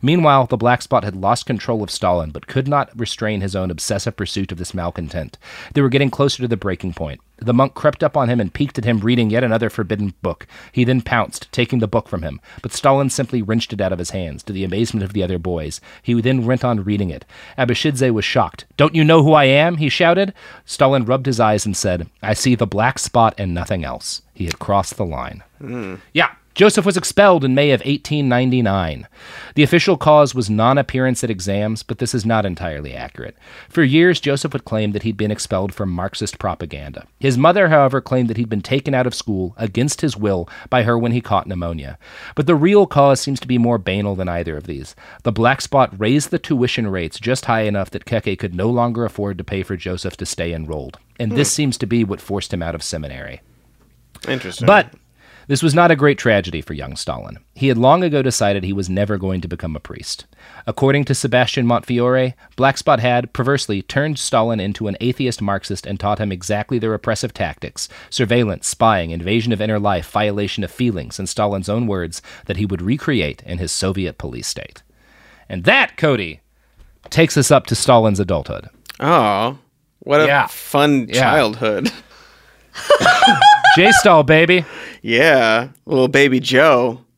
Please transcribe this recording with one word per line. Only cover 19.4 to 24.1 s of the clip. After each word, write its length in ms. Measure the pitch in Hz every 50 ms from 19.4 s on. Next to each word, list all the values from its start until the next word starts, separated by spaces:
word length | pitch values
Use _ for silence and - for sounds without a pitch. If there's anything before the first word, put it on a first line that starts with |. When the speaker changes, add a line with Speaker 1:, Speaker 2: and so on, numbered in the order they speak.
| 143
Speaker 1:
am?" 340 | 131 135 143 151 170 175 156
he 100 | 156 143
shouted. 460 | - - 180 170 170 185 196 190 196 - - - - - _
Stalin 400 | _ - - 147 131 139 135 120
rubbed 180 | 110 127 131 131
his 160 | 135 127 110
eyes 240 | 117 110 107 104 -
and 100 | 107 98
said, 360 | - - 101 90 87 82 - _ _ -
"I 120 | 101 110
see 200 | - - - 123
the 100 | 110 120
Black 320 | 98 101 101 110 123 135 -
Spot 360 | - - _ 120 113 110 - -
and 160 | 101 95 85
nothing 300 | 87 87 - 104 90 80
else." 340 | 69 62 60 - -